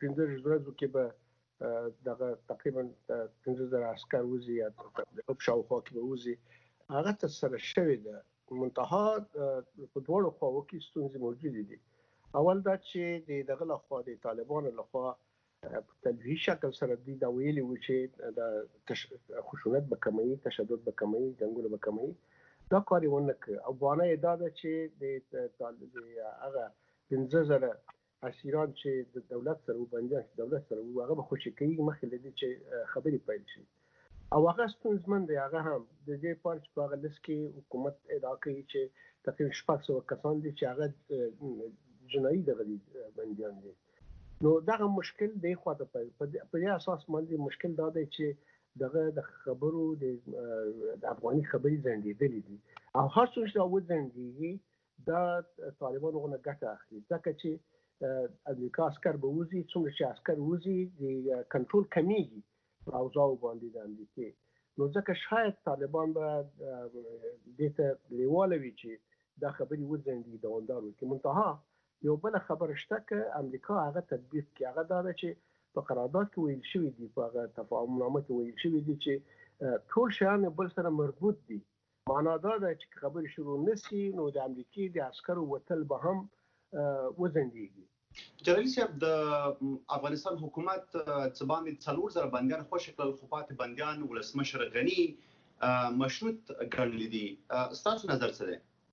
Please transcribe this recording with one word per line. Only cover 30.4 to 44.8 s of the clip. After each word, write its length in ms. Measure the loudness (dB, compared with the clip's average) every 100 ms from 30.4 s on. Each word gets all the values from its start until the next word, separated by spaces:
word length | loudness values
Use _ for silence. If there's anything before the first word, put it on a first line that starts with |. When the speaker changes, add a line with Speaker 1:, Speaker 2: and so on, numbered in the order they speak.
| -2 -2 -2
Speaker 1:
سره 120 | -6
وو، 220 | -4 -4
هغه 100 | -2
به 80 | -2
خوشي 280 | -2 -4 -4
کوي 260 | -2 0 2
مخکې 300 | 2 0 -4
له 60 | -6
دې 80 | -10 -6
چې، 100 | -4 -4 -6
اه، 120 | -6
خبرې 340 | -4 -2 0 0 -2
پیل 160 | -6 -6
شي. 100 | -20 -20 _ _ _ -20 -14 0
او 80 | 6 6
هغه 180 | 6 0
ستونزمن 600 | 0 0 0 2 0 2
دی، 100 | 0
هغه 240 | 0 -2 0
هم 160 | -2 -4 -12 -8
د 40 | -4
دې 100 | -4 -2
لپاره 220 | -2 -4
چې 100 | -6
په 60 | -4
هغه 140 | -2 -2
لیست 240 | -6 -8
کې 120 | -4 -2 -4 -8
حکومت 380 | -8 -4 -4 -6 -6
ادعا 240 | -4 -2
کوي 280 | -4 -4 -6 -4
چې 100 | -2 -2 -4 -20 _
تقریباً 260 | -4 0 0
شپږ 280 | 0 0 2 2
سوه 140 | -2
کسان 340 | -2 -2 0 0
دي 120 | -2
چې 120 | -2
هغه، 220 | -2 0 -4 -4 -6
اه، 600 | -2 -2 -4 -8 -8 -10 -12 _ -20 -2
جنایي 300 | 2 4 4
دغه 200 | 4 0
دي، 160 | 0 -6
اه، 320 | -8 -14 -12 -8
بندیان 440 | -6 -4 -6 -8
دي. 140 | -14 -20 _ _ -20 -18 -14 4
نو 180 | 8 8
دغه 260 | 6 4